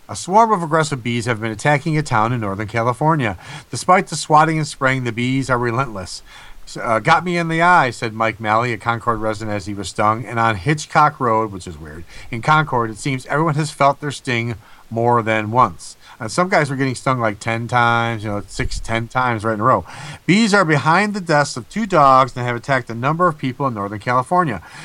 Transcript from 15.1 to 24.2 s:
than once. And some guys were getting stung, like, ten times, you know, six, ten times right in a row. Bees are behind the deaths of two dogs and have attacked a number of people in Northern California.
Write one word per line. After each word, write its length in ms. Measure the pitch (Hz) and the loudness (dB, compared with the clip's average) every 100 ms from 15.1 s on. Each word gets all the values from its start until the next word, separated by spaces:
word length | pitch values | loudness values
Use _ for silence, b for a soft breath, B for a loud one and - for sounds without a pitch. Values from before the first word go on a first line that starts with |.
| 120 | 2
than 260 | 110 110 104 | 2 0 0
once. 460 | 117 117 76 - - B B | 2 2 0 -16 -20 B B
And 120 | 113 | -4
some 180 | - 180 | -2 2
guys 220 | 190 143 | 2 2
were 40 | 135 | 0
getting 200 | 135 123 | -2 -2
stung, 240 | - 127 | -2 0
like, 200 | 113 101 | 0 -2
ten 280 | 117 113 117 | -4 -4 0
times, 560 | 123 120 117 117 113 | 2 4 2 0 -4
you 60 | 107 | -6
know, 100 | 104 101 | -6 -6
six, 320 | - - - | -6 -4 -4
ten 280 | - 113 117 | -4 -4 -2
times 360 | 131 127 113 | -2 -2 0
right 100 | 107 | -2
in 60 | 107 | 0
a 40 | |
row. 220 | 117 110 B B B B - | 2 2 B B B B 0
Bees 260 | 190 226 | 2 4
are 140 | 202 170 | 4 4
behind 480 | 151 151 170 208 | 2 2 2 2
the 80 | 208 | -2
deaths 340 | 170 151 143 - | 0 2 2 -4
of 140 | 107 | -8
two 160 | 202 220 | -6 0
dogs 500 | 180 139 131 131 127 | 6 8 6 4 0
and 80 | |
have 120 | 123 120 | -4 -4
attacked 340 | 123 135 - | -2 -2 -2
a 60 | 117 | -4
number 320 | 127 160 180 | -2 2 0
of 100 | 151 | 0
people 300 | 131 123 139 | -6 -4 -4
in 80 | 110 | -4
Northern 240 | 101 104 | -6 -6
California. 640 | 123 123 | -2 0